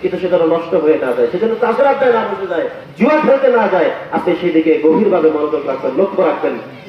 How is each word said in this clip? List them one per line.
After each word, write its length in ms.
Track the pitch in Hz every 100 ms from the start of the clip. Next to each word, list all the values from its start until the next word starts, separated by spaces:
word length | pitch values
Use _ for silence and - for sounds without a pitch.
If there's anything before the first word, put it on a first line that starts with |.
কিন্তু 160 | 180 175
সে 100 | 180
যেন 180 | 175 160
নষ্ট 280 | 165 -
হয়ে 240 | 160 151 -
না 140 | 127
যায়, 160 | 123 120
সে 60 | 185
যেন 160 | 220 226
তাসের 260 | 226 226 277
আড্ডায় 260 | 262 254
না 80 | 226
বসে 260 | 202 190 185
যায়, 220 | 165 139 - - -
জুয়া 220 | 247 302 -
খেলতে 220 | 269 262
না 200 | 240 202
যায়, 220 | 180 147 - -
আপনি 220 | - 185 165
সেদিকে 400 | 175 160 160 151
গভীরভাবে 480 | 151 160 208 180 156
মনোযোগ 360 | 151 151 156 143
রাখবেন, 240 | 131 135 131
লক্ষ্য 260 | 196 -
রাখবেন, 300 | 131 - - - - -